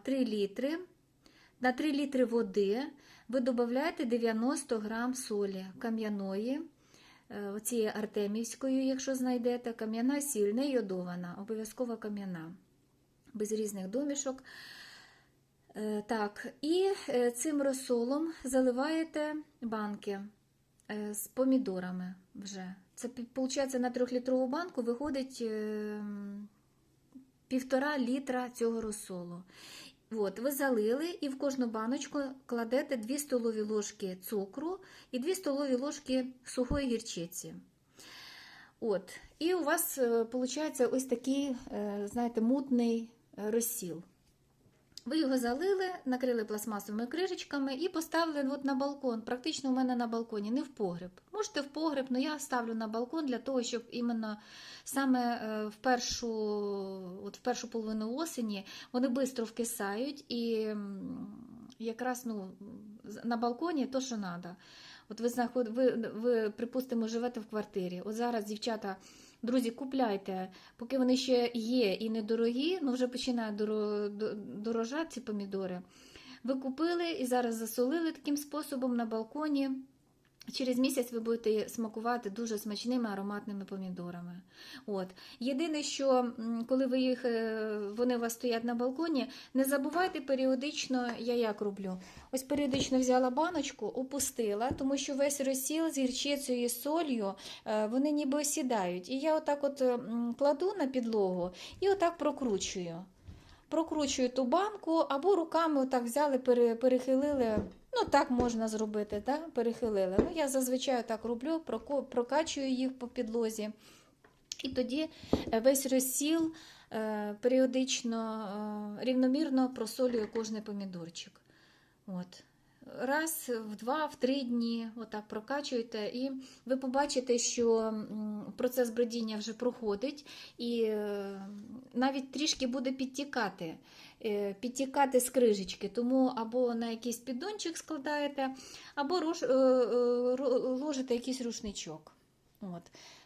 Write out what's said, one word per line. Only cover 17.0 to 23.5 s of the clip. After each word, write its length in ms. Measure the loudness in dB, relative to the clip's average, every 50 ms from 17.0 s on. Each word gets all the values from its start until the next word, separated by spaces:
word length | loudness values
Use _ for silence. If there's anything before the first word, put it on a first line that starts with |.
| -2 0
е, 220 | 2 4 4 4
цим 320 | 2 0 -2 0 2 2
розсолом 680 | 2 2 2 0 0 0 2 2 2 2 2 0 0 -2 -4 -6 -4
заливаєте 920 | 2 4 4 6 6 4 2 2 2 2 0 0 -2 -2 -2 -2 -2 -2 -6 -8 _ _ -8
банки, 600 | -6 -4 -2 -2 -2 -4 -4 -6 -6 -6 -6 -6 -6 -10 -14 _ _ _ _ _ _ _ _ _ _ -8
е, 240 | -6 -6 -6 -6 -6
з 140 | -8 -8 -6
помідорами 840 | 0 2 4 6 6 4 4 0 -2 -2 -4 -4 -4 -6 -6 -8 -10 -14 -18 _ -16
вже. 400 | -12 -12 -10 -10 -10 -10 -10 -12 -14 -18 _ -14
Це, 140 | -10 -10 -8
пі-, 160 | -6 -8 -10
получається, 540 | -6 -2 -2 0 0